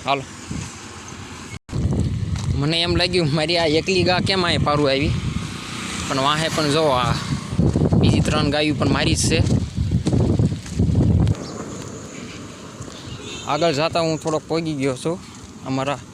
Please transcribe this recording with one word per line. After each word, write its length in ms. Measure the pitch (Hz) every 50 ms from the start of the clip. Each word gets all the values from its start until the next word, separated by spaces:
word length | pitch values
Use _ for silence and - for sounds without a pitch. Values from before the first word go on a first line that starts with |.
| -
હાલો. 200 | 131 139 139 131 - - - - - - - - - - - - - - - - - - - - - - - - - - - _ - - - - - - - - - - - - - - - - - -
મને 220 | 135 139 151 165 170
એમ 120 | 170 175 175
લાગ્યું 340 | 165 175 185 175 180 165 139 139
મારી 220 | 165 151 156 175 170
આ 100 | 170 156 151 160
એકલી 260 | 156 190 196 180 170
ગા 160 | 175 180 175
કેમ 240 | 147 - 196 190 175
આ 140 | 170 156 143 143
પારું 240 | 156 147 147 147 135
આવી, 220 | 135 135 147 - - - - - - - - - - - - - - - - - - - -
પણ 160 | - 143 135 135
વાહે 220 | 143 151 156 160 156
પણ 220 | 151 165 156 147 139
જો 80 | 160 160 151
આ 220 | 131 127 123 117 117 - - - - - - - - - - - - - - - - -
બીજી 240 | - - - - -
ત્રણ 240 | - 147 151 151 143 143
ગાયું 240 | 151 156 151 147 131
પણ 140 | 143 139 139
મારી 220 | 139 151 160 156 -
જ 20 | - -
છે. 100 | 160 165 160 - - - - - - - - - - - - - - - - - - - - - - - - - - - - - - - - - - - - - - - - - - - - - - - - - - - - - - - - - - - - - - - - - - - - - - - - - - - - - - - -
આગળ 280 | 123 139 151 170 170 147
જતા 260 | 135 156 165 165 175
હું 160 | 165 160 160 147
થોડોક 260 | - 160 156 151 - -
પહોંચી 280 | 160 165 170 160 156 139
ગયો 160 | 131 139 127
છું 220 | 123 - 160 170 190 - - - - - - - - -
અમારા 340 | 135 131 135 135 139 139 123 - -